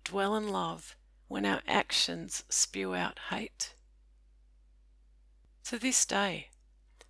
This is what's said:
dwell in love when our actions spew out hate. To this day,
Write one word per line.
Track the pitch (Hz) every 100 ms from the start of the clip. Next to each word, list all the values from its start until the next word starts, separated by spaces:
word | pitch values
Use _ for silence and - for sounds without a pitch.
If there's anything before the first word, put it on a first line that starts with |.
dwell | - 190 196 220
in | 214
love | 190 175 165 - - _ _ -
when | 185
our | 202 190 -
actions | - - - - 170 165 - -
spew | - - 98 95
out | 180 - - -
hate. | 208 220 - - - - - - - - - _ - _ - - - - - - - - _ -
To | 233
this | 262 254 -
day, | - 202 160 - - - _ _ - -